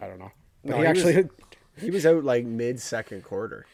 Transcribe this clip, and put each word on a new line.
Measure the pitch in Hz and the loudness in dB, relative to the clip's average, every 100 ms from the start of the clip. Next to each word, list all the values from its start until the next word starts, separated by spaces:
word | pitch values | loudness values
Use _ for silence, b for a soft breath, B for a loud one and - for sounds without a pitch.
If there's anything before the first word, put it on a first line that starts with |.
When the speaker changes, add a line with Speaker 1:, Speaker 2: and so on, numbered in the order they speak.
Speaker 1:
I | 95 | -16
don't | 92 | -16
know. | 95 - _ _ 139 | -18 -20 _ _ -4
But | |
Speaker 2:
No, | 135 | 2
Speaker 1:
he | |
Speaker 2:
he | 160 | 2
was | 180 175 | 4 4
Speaker 1:
actually | 180 180 | 4 2
<laughs> | - - - _ - | -4 -20 -20 _ -10
Speaker 2:
he | 214 | -4
was | 190 156 | 2 4
out, | 165 | 4
like, | 139 120 120 | 4 0 0
mid | 113 120 127 | -4 -4 -6
second | - 117 - 98 - | -8 -8 -8 -14 -10
quarter. | 98 107 - - | -8 -8 -12 -18